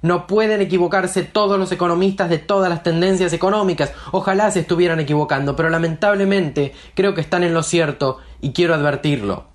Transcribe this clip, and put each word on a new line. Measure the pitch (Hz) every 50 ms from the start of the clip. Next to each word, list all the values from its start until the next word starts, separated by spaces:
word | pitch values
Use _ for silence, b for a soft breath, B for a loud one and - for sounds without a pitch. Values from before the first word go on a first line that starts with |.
No | - 165 175 175 170
pueden | - 185 214 220 214 214 208
equivocarse | 196 160 175 185 175 170 202 190 180 185 - 190 151
todos | - - 214 208 196 202 190
los | 190 185 185
economistas | - 180 175 170 175 190 196 190 - 190 170
de | 170
todas | 156 - - 202 196 190 180
las | 170 160 -
tendencias | 175 165 165 180 190 190 180 185 175 170
económicas. | 160 175 190 202 214 208 185 170 151 151 139 B B B B B
Ojalá | 190 190 202 190 190 214 208
se | 202 185
estuvieran | 156 - 180 170 180 175 165 160
equivocando, | 151 135 151 151 147 143 151 135 143 143 139
pero | 147 165 160
lamentablemente | 165 165 165 165 160 151 - 202 208 196 196 196 196 196 180 151 120 147 143 139 B B B B B
creo | - 190 202 196
que | 165
están | 151 - - 175 180
en | 170 165
lo | 165 160
cierto | - - 170 160 147 139 - 147 135 131 B B B B B
y | - 139 123
quiero | - 175 165 165
advertirlo. | 151 143 147 143 - - 151 143 127 101 101 92 - - - _